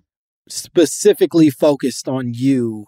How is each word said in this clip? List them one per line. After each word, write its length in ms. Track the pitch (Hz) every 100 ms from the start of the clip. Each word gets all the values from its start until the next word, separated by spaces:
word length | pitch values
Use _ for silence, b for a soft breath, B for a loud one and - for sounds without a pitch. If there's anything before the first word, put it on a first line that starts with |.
| _ _ _ _ _
specifically 1000 | - - - 156 - 208 190 170 165 156
focused 580 | - 156 143 131 - -
on 240 | 131 123
you 520 | 117 131 135 117 107